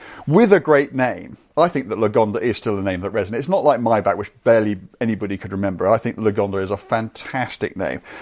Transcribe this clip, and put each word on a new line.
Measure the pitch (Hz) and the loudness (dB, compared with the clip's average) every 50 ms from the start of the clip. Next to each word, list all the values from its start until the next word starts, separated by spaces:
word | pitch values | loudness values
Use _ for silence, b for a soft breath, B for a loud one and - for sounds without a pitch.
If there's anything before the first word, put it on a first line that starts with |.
| B B B B B | B B B B B
with | B 151 202 240 202 | B 4 6 6 6
a | 202 180 | 6 4
great | 127 156 151 143 147 135 - | 4 4 4 4 4 0 -2
name. | 131 127 123 101 90 - - - - _ _ - | -2 -2 -2 -2 -6 -12 -18 -20 -20 _ _ 0
I | 147 165 175 | 0 0 2
think | - 143 - - | 0 -2 -4 -4
that | 104 | -2
Lagonda | 101 113 104 104 120 110 104 101 117 | 0 0 2 2 2 2 2 0 -2
is | 110 123 104 - | -2 -2 -2 -2
still | - 120 104 98 | -4 -4 -4 -2
a | |
name | 95 98 92 87 | -2 -4 -4 -4
that | 92 98 | -4 -4
resonates. | 95 110 95 90 110 117 | -4 -4 -4 -4 -4 -6
It's | - 160 | -4 -2
not | 190 185 - | 0 2 4
like | 147 131 117 | 2 2 2
Maybach, | 120 113 113 107 92 101 98 95 | 2 2 2 2 2 0 -2 -2
which | 101 - _ _ - | -4 -10 _ _ 2
barely | 127 117 113 107 104 104 95 - - _ - | 4 4 4 4 2 -2 -6 -8 -14 _ -4
anybody | 123 113 110 95 107 95 98 90 | -4 -2 -2 -2 -4 -6 -6 -8
could | - 95 | -8 -8
remember. | 98 98 101 98 92 85 92 95 | -6 -4 -4 -4 -2 0 2 2
I | 113 | 2
think | 123 - 120 - - | 2 0 -2 -4 -2
Lagonda | 110 107 95 107 101 101 98 98 | -2 0 0 0 0 -2 -2 -2
is | 95 92 | -2 -4
a | 101 | -4
fantastic | 98 - - 120 110 113 110 - - - - - 131 123 117 - - - - - 95 | -6 -4 -4 -4 -4 -4 -6 -10 -14 -12 -8 -6 -6 -6 -6 -6 -6 -6 -6 -6 -4
name. | 92 71 64 - B B B B | -6 -4 -6 -8 B B B B